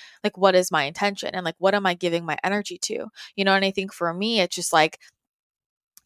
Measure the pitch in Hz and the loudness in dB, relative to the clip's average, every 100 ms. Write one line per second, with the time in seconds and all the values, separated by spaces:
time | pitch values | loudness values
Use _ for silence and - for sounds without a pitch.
0 | - - 208 190 190 185 180 160 139 170 | -20 -8 -6 2 4 6 4 0 -2 -2
1 | 202 196 - 185 170 - 185 202 190 175 | -4 -4 -8 -6 -6 -2 0 2 0 -2
2 | 175 170 165 147 185 208 202 349 - - | -2 -2 -4 -4 -2 -2 -4 -8 -6 -6
3 | 220 - - - 196 190 196 190 190 - | -8 -14 -10 -2 2 4 2 -2 -6 -4
4 | 170 175 214 226 175 - 170 165 160 - | -4 -2 -2 0 0 -2 0 4 2 0
5 | _ _ _ _ _ _ _ _ _ _ | _ _ _ _ _ _ _ _ _ _